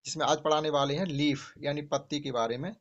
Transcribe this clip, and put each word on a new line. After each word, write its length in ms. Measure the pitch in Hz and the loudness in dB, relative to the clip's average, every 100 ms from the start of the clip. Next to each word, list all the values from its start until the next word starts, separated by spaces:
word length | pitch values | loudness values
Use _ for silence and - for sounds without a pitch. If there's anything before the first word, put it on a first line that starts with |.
जिसमें 200 | - 156 | -10 -2
आज 160 | 135 156 | 2 2
पढ़ाने 260 | 156 151 156 | 2 2 2
वाले 260 | 143 139 | 2 2
हैं 100 | 147 | 0
लीफ 480 | 185 143 147 139 - - | -2 2 2 0 -6 -6
यानी 240 | 143 147 | -4 -4
पत्ती 380 | 147 139 - 147 | -2 -4 -2 -6
के 120 | 139 | -2
बारे 260 | 123 113 123 | 0 0 -2
में 180 | 170 220 | -6 -10